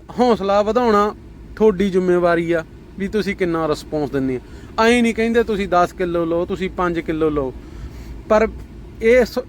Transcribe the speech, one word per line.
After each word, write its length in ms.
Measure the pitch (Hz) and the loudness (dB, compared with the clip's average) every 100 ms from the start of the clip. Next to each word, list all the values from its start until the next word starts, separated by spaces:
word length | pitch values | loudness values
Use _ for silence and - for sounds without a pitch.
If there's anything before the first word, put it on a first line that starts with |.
| - - | -8 0
ਹੌਸਲਾ 420 | 247 208 196 202 | 2 2 2 2
ਵਧਾਉਣਾ 520 | 208 220 240 208 208 - - - - - | 2 2 4 4 2 -2 -14 -20 -14 2
ਤੁਹਾਡੀ 340 | 214 180 202 | 2 4 2
ਜ਼ਿੰਮੇਵਾਰੀ 640 | 185 185 180 175 170 170 | 2 2 2 4 2 0
ਆ 120 | 170 165 - - - | -2 -4 -14 -18 -10
ਵੀ 100 | 190 | -4
ਤੁਸੀਂ 280 | 214 185 196 | -2 -2 -2
ਕਿੰਨਾ 320 | 185 165 160 | -2 0 0
ਰਿਸਪੌਂਸ 420 | 147 - 156 139 | -2 -4 -4 -4
ਦਿੰਦੇ 260 | 135 135 127 | -2 -2 -4
ਆ। 480 | - - - - | -8 -20 -12 0
ਐਂ 180 | 220 240 | 4 4
ਨਹੀਂ 120 | 233 | 2
ਕਹਿੰਦੇ 280 | 220 226 233 | 0 0 0
ਤੁਸੀਂ 260 | 226 208 196 | 0 -2 0
ਦਸ 240 | 175 175 | 2 2
ਕਿਲੋ 320 | - 180 170 | 0 -2 -2
ਲਓ, 200 | 165 170 | -2 -2
ਤੁਸੀਂ 260 | 180 190 185 | -2 -4 -6
ਪੰਜ 300 | - 180 165 | -2 -2 -2
ਕਿਲੋ 300 | 165 160 156 | -4 -2 0
ਲਓ, 220 | 147 131 123 - - - - - - - | 0 -4 -8 -16 -16 -16 -16 -16 -12 0
ਪਰ 200 | 214 220 - - - - - | 2 2 -4 -16 -18 -18 -2
ਇਹ 220 | 220 254 | 4 4
ਸ-, 140 | 226 - | 4 -2